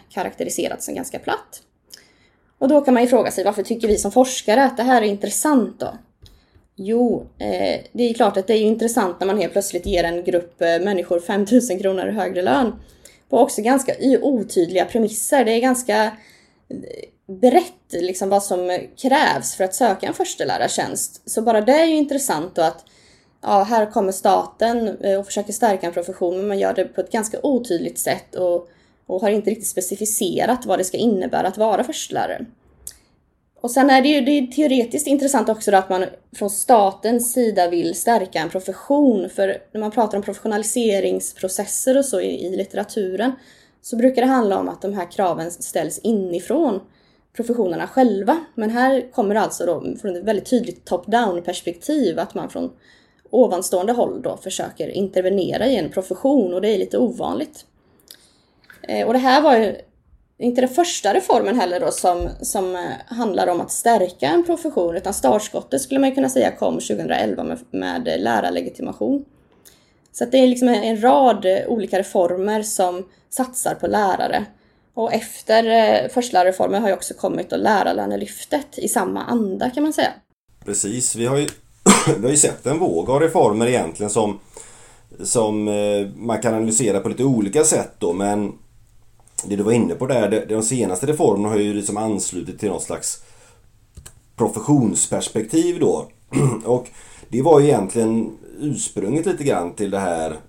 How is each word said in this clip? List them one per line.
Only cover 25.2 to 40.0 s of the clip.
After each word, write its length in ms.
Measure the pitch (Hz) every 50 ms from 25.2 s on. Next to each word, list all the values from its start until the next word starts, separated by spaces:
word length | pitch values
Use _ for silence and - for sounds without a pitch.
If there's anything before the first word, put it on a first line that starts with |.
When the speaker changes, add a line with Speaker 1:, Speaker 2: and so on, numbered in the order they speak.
| 202
Speaker 1:
försöker 280 | - - 208 202 208 208
stärka 340 | - - 226 196 190 - 170
en 60 | 170
profession, 440 | 180 170 - 185 - 190 175 180 185
men 100 | 196 208
man 120 | 196 196
gör 140 | 196 190 190
det 120 | 196 185
på 160 | - - -
ett 100 | 180 -
ganska 280 | - 220 208 - - - -
otydligt 560 | 294 277 240 247 - 180 165 131 - - -
sätt 360 | - 143 143 196 - _ -
och, 340 | - 180 180 175 175 175 - _ _ _ _ _ _ _ -
och 140 | - 185
har 80 | 226 202
inte 200 | 208 214 208 196
riktigt 180 | 214 220 208 -
specificerat 1000 | - - 185 - 202 202 220 208 - - 220 175 165 156 - - 247 247 247
vad 140 | 214 190 180
det 60 | 190
ska 120 | 190 - -
innebära 500 | 214 240 214 185 185 - - 151 - 185
att 100 | - 208
vara 260 | 214 226 202 175 -
förstelärare. 640 | - - - - - 151 131 101 80 90 - - 226 - _ _ _ _ _ - - - _ _ _ _ _ _ _ _ _ _ _ _ _
Och 100 | - 233
sen 180 | 240 262 262 285
är 120 | 262 269
det 60 | 254 294
ju, 140 | 302 285
det 100 | 247 262
är 160 | 294 285 254 240
teoretiskt 600 | - - 302 294 262 262 226 233 - 339 - 294
intressant 420 | 277 277 262 277 277 254 - -
också 220 | 220 220 - -
då 60 | 202 190
att 120 | 190 190
man 160 | 185 185 185 180 - - _ _ -
från 140 | - 214 196
statens 840 | 196 - - - 254 220 202 190 190 - - 220 240 240 240 - -
sida 360 | 254 247 220 202 190 175 175
vill 260 | 175 170 165 165 165
stärka 440 | - - 233 233 226 185 185 - 165
en 100 | 156 160
profession. 800 | - 190 190 - 190 - - - 277 294 294 269 226 196 175 190
För 280 | - - 196 190 - - - _
när 100 | - 214
man 100 | 214 214
pratar 260 | 208 254